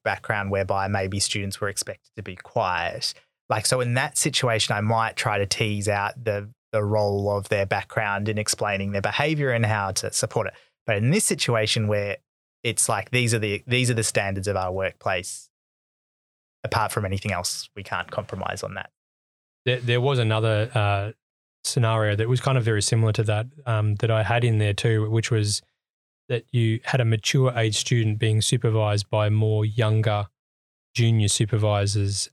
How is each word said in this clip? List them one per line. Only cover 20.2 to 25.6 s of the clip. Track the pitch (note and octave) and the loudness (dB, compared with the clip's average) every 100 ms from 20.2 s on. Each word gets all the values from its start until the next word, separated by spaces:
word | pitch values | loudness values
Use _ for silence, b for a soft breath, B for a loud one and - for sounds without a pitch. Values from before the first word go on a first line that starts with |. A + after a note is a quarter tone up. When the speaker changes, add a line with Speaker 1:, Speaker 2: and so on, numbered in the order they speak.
| A2 A2 A2+ G#2+ G#2+ | 2 2 2 2 0
Speaker 2:
uh, | A#2 G#2 G2+ G#2 - _ _ _ _ | 0 2 0 -4 -10 _ _ _ _
scenario | - C3+ A2+ A2+ G#2+ G#2 | -4 0 2 2 2 2
that | A2 | 2
was | B2+ | 2
kind | - A#2 | 2 2
of | |
very | A2+ G#2+ | 2 0
similar | - A2+ A2 | 2 2 4
to | G#2+ | 2
that, | G#2+ G#2+ B2 - - | 2 0 -2 -8 -2
um, | A2 G#2+ G2+ | 0 0 0
that | A#2 | 2
I | A2 | 2
had | G2+ A#2 | 2 2
in | A#2+ G#2+ | 2 2
there | G#2 | 2
too, | G2+ A#2+ A2 G#2+ | 2 2 2 2
which | A2+ - | 0 2
was | A2+ G#2 G#2 | 0 0 -2